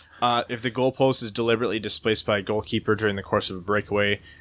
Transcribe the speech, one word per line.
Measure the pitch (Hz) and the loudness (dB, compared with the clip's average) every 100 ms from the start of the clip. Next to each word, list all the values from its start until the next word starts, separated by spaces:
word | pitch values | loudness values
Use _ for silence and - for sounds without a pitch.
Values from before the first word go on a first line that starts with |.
| - - | -14 -2
Uh, | 123 120 - | 0 0 -2
if | 117 | -4
the | 123 | -4
goalpost | 117 131 - 135 127 | 0 0 4 2 2
is | 113 | -2
deliberately | 101 117 113 113 107 | -2 0 2 0 -2
displaced | 104 - 113 107 - | 0 0 2 0 2
by | 104 | 0
a | |
goalkeeper | 95 107 - 113 - | 0 -4 -2 -2 0
during | 104 107 98 | 0 0 -2
the | |
course | - 104 - | -2 -2 -2
of | 92 | -6
a | |
breakaway, | 90 104 - 101 101 101 - - | -4 -2 -2 0 0 -2 -8 -20